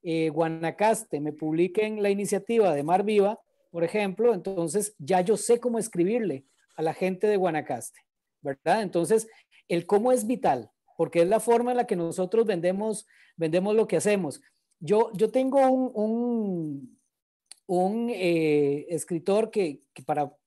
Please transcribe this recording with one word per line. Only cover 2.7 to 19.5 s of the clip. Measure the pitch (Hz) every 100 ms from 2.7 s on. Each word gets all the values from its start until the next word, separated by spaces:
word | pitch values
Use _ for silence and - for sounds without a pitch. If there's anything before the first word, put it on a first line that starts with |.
| 143
de |
Mar | 143 180 208
Viva, | 214 196 226 _ _ _
por | 170 165
ejemplo, | 214 202 180 240
entonces | 202 190 190 170 180 208 _
ya | 139 185
yo | 180 208
sé | - 233
cómo | 240 226
escribirle | - 175 175 240 208 135 _ _ _ -
a |
la | 160
gente | 151 185 185 214
de | 208
Guanacaste, | 180 156 131 123 - _ _ _ _ _
¿verdad? | 143 135 160 208
Entonces, | 202 170 160 220 220 - _ _ _
el | 170 170
cómo | 202 240
es | 254 214
vital, | 233 180 131 107 _ _ _
porque | 160 170
es | 170
la | 220
forma | - 233 240
en | 247
la | 247
que | 185
nosotros | 165 160 180 220 220
vendemos, | 180 175 190 220 214 - _ _ -
vendemos | 160 170 196 220
lo | 214
que | 180
hacemos. | 202 208 160 - _ _ _ _
Yo, | 156 208 220
yo | 202 220
tengo | 240 262 277 262
un, | 262 254
un, | 214 214 226 240 233 202 180 156 139 127 _ _ _ _ _ _ - -
un, | 180 185 220 233
eh, | 214 180 165 156 147 143 143 151
escritor | 165 - 170 147 202 220